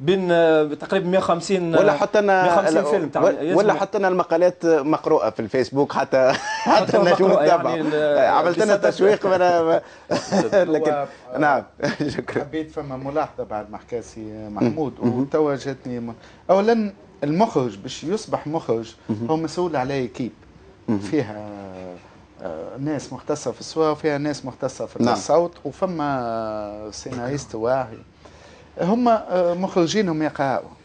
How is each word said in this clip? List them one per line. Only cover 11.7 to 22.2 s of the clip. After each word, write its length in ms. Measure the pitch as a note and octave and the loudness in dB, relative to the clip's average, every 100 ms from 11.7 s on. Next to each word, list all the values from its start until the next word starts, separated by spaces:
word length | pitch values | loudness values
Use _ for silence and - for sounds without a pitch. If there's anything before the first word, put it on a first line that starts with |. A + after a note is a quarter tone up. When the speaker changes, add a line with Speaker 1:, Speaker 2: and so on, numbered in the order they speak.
| - C#3+ | -6 -4
Speaker 2:
<laughs> 280 | - D3 - | -2 -4 -4
شكرا. 240 | B2 A#2+ | -6 -6
Speaker 3:
حبيت 260 | C3 D#3 D#3 | -6 -6 -8
فما 260 | D#3+ C#3+ C3 | -10 -10 -10
ملاحظة 480 | C3+ D3+ C#3 - | -6 -4 -4 -8
بعد 260 | A2+ G#2+ G#2 | -8 -8 -8
ما 80 | G#2 | -14
حكى 240 | - A#2+ | -10 -10
سي 460 | A2 A2+ G#2+ G#2+ G#2+ | -10 -14 -14 -12 -10
محمود، 440 | G#2 A#2+ D#3 C#3 A2+ | -2 -2 0 -6 -2
Speaker 2:
مم. 80 | B2 | -2
مم. 100 | B2 | 0
Speaker 3:
وتوا 360 | C#3 D#3 D3+ C#3 | 0 0 0 -2
جاتني 440 | C3+ C3+ C3 A#2+ | -6 -10 -8 -8
م-، 140 | A#2 A#2 - - - | -10 -12 -20 -10 0
أولا 420 | F#3+ G#3+ A#3 G#3 - - - | 2 4 2 0 -8 -20 -6
المخرج 520 | C#3+ E3 A3 D3+ B2 G2 | -2 2 2 2 -2 -4
باش 280 | - - | -12 -12
يصبح 420 | C#3+ G#3+ - C3+ D3 | -6 -6 -4 -6 -4
مخرج 480 | D#3+ C#3+ A2+ A2+ - - | -6 -4 -4 -6 -12 -8
Speaker 2:
مم. 80 | G#2+ A#2 | -6 -2
Speaker 3:
هو 60 | D#3+ | -4
مسؤول 400 | D#3+ F3+ F3+ D3 | -4 -4 -4 -2
على 180 | B2+ | -4
إيكيب 380 | C#3 A#2+ - A#2 - - - - - - | -4 -6 -6 -8 -10 -20 -20 -20 -12 -4
Speaker 2:
مم. 100 | G#2 | -4
Speaker 3:
فيها، 480 | G2+ D3+ G#2+ G#2+ G#2 G2+ G2 F#2 F#2 F2+ - - | -2 -4 -4 -8 -12 -14 -14 -14 -14 -16 -20 -20